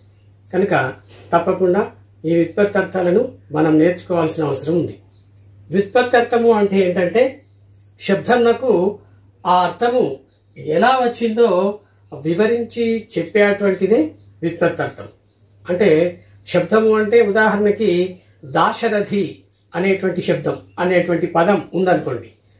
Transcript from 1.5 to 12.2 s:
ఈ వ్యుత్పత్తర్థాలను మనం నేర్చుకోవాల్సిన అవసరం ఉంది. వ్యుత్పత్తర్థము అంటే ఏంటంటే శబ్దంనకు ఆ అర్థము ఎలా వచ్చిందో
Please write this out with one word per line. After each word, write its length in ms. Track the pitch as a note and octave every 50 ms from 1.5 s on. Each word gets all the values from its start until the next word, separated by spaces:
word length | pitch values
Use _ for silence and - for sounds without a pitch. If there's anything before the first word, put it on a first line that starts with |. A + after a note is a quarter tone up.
| F3 F3 F#3 F3+ F3+ G3+ A#3 - - - - _ _ _ -
ఈ 100 | D#3+ E3+
వ్యుత్పత్తర్థాలను 1000 | E3+ E3 E3 - G#3 G3+ G3 - G3 F3 - - F#3 F3+ F3 F3+ A3+ C4 - - - - -
మనం 260 | C#3+ D#3 D#3+ D#3 D#3 D#3
నేర్చుకోవాల్సిన 680 | D#3+ F3 F3 F3 - - F3+ E3+ D#3+ D#3 D#3 D#3+ D#3
అవసరం 300 | C#3+ C3+ - - D3+ E3+
ఉంది. 240 | E3+ C#3 G#2 - - _ _ _ - - _ _ - - - - - - -
వ్యుత్పత్తర్థము 840 | D3+ G3 G3+ G3 - B3 A#3+ A#3+ - A#3 A#3+ - A#3+ A#3 A#3 A#3
అంటే 260 | A3 G#3 G3+ G3 F#3+ G3
ఏంటంటే 640 | F#3 F3+ F3 F#3 F3+ F3 F3 A3+ C4 C#4+ - - - _ _ _ _ _ - _ _ _ _ -
శబ్దంనకు 1000 | - - G3 D#3+ D3+ - B3 A#3+ A#3 A#3 A3+ - C4 B3+ G3 E3+ F#3 G3+ G#3 - - _ _ _ _ _ _ _ -
ఆ 160 | F3+ F3+ F3+
అర్థము 540 | F3+ E3+ - - A#3+ A#3+ B3 B3 G3 C#3+ C3+ - - _ _ _ _ _ - C#3+
ఎలా 300 | C#3 C#3+ D#3 E3+ A3 B3+
వచ్చిందో 920 | C4 C4 A#3+ A#3 - - A#3 A3 G#3+ A#3 A#3 G#3+ F3+ F3+ G3 G3+ G#3 - _ _ _ _ _ - D#3 C3+